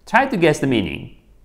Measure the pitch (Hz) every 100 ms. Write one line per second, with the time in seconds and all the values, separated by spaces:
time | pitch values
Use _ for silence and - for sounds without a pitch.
0 | - 226 269 214 160 151 139 117 82 69
1 | - - _ -